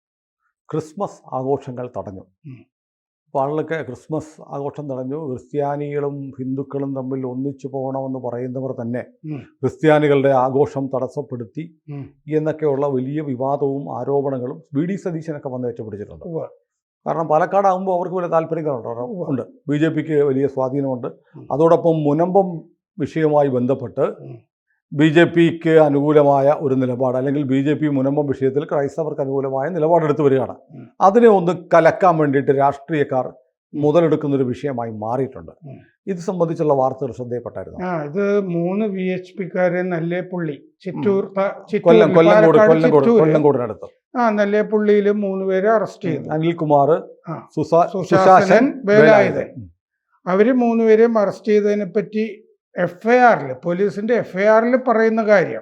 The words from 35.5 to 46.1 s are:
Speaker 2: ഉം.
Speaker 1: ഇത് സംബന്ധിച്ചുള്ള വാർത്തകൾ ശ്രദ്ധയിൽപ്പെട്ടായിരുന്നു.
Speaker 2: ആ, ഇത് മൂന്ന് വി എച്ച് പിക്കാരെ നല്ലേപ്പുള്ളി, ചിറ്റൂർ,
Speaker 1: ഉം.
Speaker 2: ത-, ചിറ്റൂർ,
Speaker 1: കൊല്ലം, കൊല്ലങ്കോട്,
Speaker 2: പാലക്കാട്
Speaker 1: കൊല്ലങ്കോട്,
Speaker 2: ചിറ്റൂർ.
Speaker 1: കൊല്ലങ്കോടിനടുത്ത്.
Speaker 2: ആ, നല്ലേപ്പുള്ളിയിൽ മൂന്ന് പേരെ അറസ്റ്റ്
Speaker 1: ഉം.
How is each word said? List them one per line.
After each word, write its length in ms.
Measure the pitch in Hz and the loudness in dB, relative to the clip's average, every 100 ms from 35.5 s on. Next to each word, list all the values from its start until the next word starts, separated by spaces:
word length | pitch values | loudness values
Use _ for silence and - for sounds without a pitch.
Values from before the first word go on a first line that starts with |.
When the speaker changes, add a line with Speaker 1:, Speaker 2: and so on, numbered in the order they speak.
| - 151 | -20 -20
Speaker 2:
ഉം. 120 | 120 - _ - | -20 -20 _ -10
Speaker 1:
ഇത് 100 | 185 | -8
സംബന്ധിച്ചുള്ള 580 | 165 180 165 160 151 | -6 -4 -4 -2 0
വാർത്തകൾ 380 | 139 131 135 135 | 0 0 -4 -8
ശ്രദ്ധയിൽപ്പെട്ടായിരുന്നു. 720 | 113 120 120 110 98 92 - | -10 -10 -10 -10 -12 -14 -10
Speaker 2:
ആ, 200 | 185 170 | -8 -6
ഇത് 360 | 147 170 202 202 | -6 -4 -2 -2
മൂന്ന് 460 | 196 170 170 196 220 | -2 -2 -2 -2 -4
വി 160 | 190 | -4
എച്ച് 360 | 185 185 185 - | -4 -6 -8 -12
പിക്കാരെ 440 | 175 180 180 180 | -8 -2 0 0
നല്ലേപ്പുള്ളി, 840 | 180 170 165 175 180 180 160 139 - _ | -4 -4 -4 -6 -6 -8 -8 -8 -16 _
ചിറ്റൂർ, 440 | 190 147 208 196 | -12 -4 0 0
Speaker 1:
ഉം. 100 | - - | -2 -4
Speaker 2:
ത-, 320 | 196 - - | -4 -6 -6
ചിറ്റൂർ, 100 | 208 | 0
Speaker 1:
കൊല്ലം, 340 | 175 220 214 | 4 6 6
കൊല്ലങ്കോട്, 320 | 180 165 - 160 | 6 6 6 6
Speaker 2:
പാലക്കാട് 220 | 156 214 | 6 6
Speaker 1:
കൊല്ലങ്കോട്, 360 | 160 160 147 | 6 6 4
Speaker 2:
ചിറ്റൂർ. 160 | 226 233 | 6 4
Speaker 1:
കൊല്ലങ്കോടിനടുത്ത്. 960 | 156 156 147 127 120 104 95 _ _ 254 | 4 4 2 2 -2 -8 -14 _ _ -2
Speaker 2:
ആ, 140 | 233 | 0
നല്ലേപ്പുള്ളിയിൽ 800 | 208 202 208 208 214 208 208 202 | 0 0 0 0 0 2 2 2
മൂന്ന് 340 | 208 196 190 | 0 -2 -4
പേരെ 260 | 190 190 202 | -2 0 2
അറസ്റ്റ് 380 | 226 190 - | 0 -2 -6
Speaker 1:
ഉം. 80 | 175 | -6